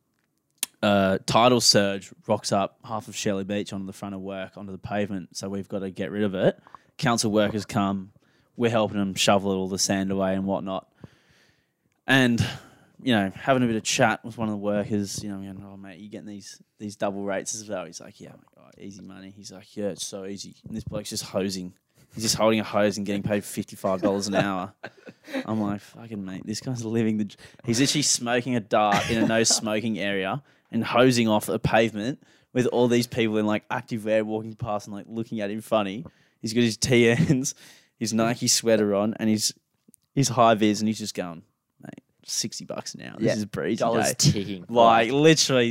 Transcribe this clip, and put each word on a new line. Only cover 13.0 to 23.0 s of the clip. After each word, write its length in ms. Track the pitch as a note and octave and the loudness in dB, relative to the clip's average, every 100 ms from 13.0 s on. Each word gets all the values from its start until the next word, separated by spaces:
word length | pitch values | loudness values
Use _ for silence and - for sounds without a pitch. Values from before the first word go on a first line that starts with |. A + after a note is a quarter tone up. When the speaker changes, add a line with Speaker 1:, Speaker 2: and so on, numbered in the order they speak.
Speaker 1:
you 100 | B2+ | 0
know, 180 | A2 F#2+ | 0 0
having 280 | - - C3 | -2 0 2
a 40 | A#2+ | 2
bit 100 | A2 | -2
of 60 | |
chat 420 | - - A#2+ G#2 | -2 2 2 0
with 140 | A#2+ A2 | -6 -6
one 100 | A2 | -4
of 40 | |
the 60 | G#2 | -4
workers, 640 | G2+ G#2 G2 G#2 G2 - | -2 -2 -2 -4 -4 -8
you 60 | G#2+ | -10
know, 60 | G2 | -12
going, 260 | G2 F#2+ G2+ | -12 -16 -18
"Oh, 100 | G2 | -20
mate, 220 | G2 F2 | -20 -20
you 100 | G#2 | -18
getting 200 | G#2 F2 | -16 -14
these, 320 | G2+ G2 - _ _ | -16 -18 -20 _ _
these 160 | G#2 G2+ | -14 -4
double 280 | G#2 G2 | -4 -2
rates 300 | G2 F#2+ - | -4 -4 -4
as 140 | A2 G#2+ | -10 -8
well?" 160 | F#2+ | -8
He's 160 | E2 E2+ | -10 -14
like, 200 | - - | -20 -20
"Yeah." 80 | - | -20
I'm 60 | - | -20
like, 280 | _ _ C2+ - | _ _ _ -20
"Oh, 40 | |
easy 220 | G2+ G2 | -18 -18
money." 300 | F#2 F#2+ F#2+ G#2 | -18 -20 -20 -20
He's 140 | G2 | -20
like, 260 | F#2+ - - | -20 -16 -6
"Yeah, 100 | G2+ | -6
it's 200 | D#2+ - | -6 -10
so 180 | G2+ | -10
easy." 300 | F#2+ G2+ - - - | -10 -12 -14 -18 -12
And 80 | A2 | -12
this 80 | |
bloke's 260 | - G#2+ G2+ | -10 -10 -8
just 140 | G#2+ | -10
hosing. 480 | - G#2 F#2+ F#2+ F2+ - _ _ _ | -6 -2 -2 -4 -10 -14 _ _ _
He's 80 | - | -4
just 140 | A2 - | -2 2
holding 240 | A2 A2 | 4 2
a 40 | |
hose 320 | G2+ G#2 G#2 | 0 0 0
and 80 | G2 | 0